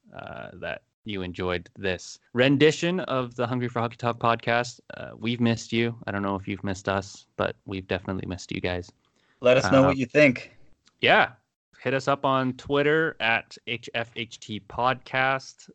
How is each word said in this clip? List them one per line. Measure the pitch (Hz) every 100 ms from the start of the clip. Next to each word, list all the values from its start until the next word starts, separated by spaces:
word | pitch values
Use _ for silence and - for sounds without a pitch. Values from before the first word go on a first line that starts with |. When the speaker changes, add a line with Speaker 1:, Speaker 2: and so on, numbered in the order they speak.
| _ -
Speaker 1:
uh, | - 60 53 -
that | 85 - _ _
you | 110 101
enjoyed | 90 85 90 90 - -
this | 98 90 - - _
rendition | 117 131 139 151 151 170 180
of | - 131 123 120
the | 117
Hungry | 123 120
for | 120
Hockey | 120 120
Talk | 120 117
podcast. | 117 117 - 117 120 - - -
Uh, | 60 58
we've | 113 120
missed | 117 117 -
you. | 113 117 117 -
I |
don't | 101
know | 98 98
if | 101
you've | 98
missed | 98 92 -
us, | 98 98 - - -
but | 98 - -
we've | 95 95
definitely | 92 - 95 -
missed | 92 -
you | -
guys. | 92 90 90 _ _ _ _ _
Speaker 2:
Let | 123 131
us | 98
know | 135
Speaker 1:
Uh, | 135
Speaker 2:
what | 135
you | 123
think. | 147 147 123 - - - _ _ _
Speaker 1:
Yeah. | 117 202 139 - _ _ _ -
Hit | 127
us | 131 139
up | 139 139
on | 135 127
Twitter | 127 - 143 147 156 160 -
at | 110 113 - - -
H | 117 -
F | 120 117 -
H | 113 -
T | - 107
Podcast. | - - 127 127 - 131 131 135 - - -